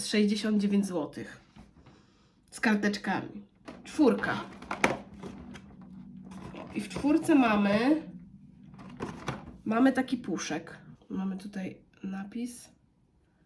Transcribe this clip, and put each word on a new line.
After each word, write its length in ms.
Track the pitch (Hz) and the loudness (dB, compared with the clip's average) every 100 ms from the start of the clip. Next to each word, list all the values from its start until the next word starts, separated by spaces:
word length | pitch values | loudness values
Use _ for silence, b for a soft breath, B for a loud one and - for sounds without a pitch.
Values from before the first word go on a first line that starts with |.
sześćdziesiąt 600 | - 214 208 214 220 208 | -2 2 4 2 2 2
dziewięć 240 | 202 202 196 | 4 2 2
złotych. 600 | 175 139 - 107 - _ - - _ - b b b b b _ | -2 -4 -8 -12 -14 _ -20 -20 _ -20 b b b b b _
Z 100 | - | -2
karteczkami. 840 | 226 208 208 202 202 180 - - - _ - - | 2 4 2 -2 -2 -4 -4 -12 -16 _ -18 -16
Czwórka. 560 | - - 269 202 - - - - - - - - - - - - - - - - - - - - - - - - - | -10 4 6 6 0 -4 -6 -14 -10 0 0 0 -8 -16 -14 -14 -16 -16 -18 -20 -18 -18 -18 -18 -16 -16 -14 -14 -8
I 60 | - | -8
w 80 | 202 | -6
czwórce 460 | - 277 311 320 | -2 4 4 6
mamy, 680 | 294 233 208 202 208 254 311 - - - - - - - - - - - - - - - - | 6 8 6 6 6 6 2 0 -16 -18 -20 -20 -20 -20 -18 -16 -10 -10 -8 -10 -10 -12 -10
mamy 280 | 220 226 269 | 0 6 6
taki 240 | 262 262 - | 4 0 -2
puszek. 600 | - 160 - 160 - - - - - | -2 -4 -4 -6 -6 -18 -20 -20 -10
Mamy 280 | 190 190 190 | -6 -4 -6
tutaj 420 | 208 196 185 - _ _ | -8 -8 -8 -10 _ _
napis 640 | 196 190 202 233 240 - - _ _ _ _ _ _ _ | -10 -8 -8 -8 -8 -10 -20 _ _ _ _ _ _ _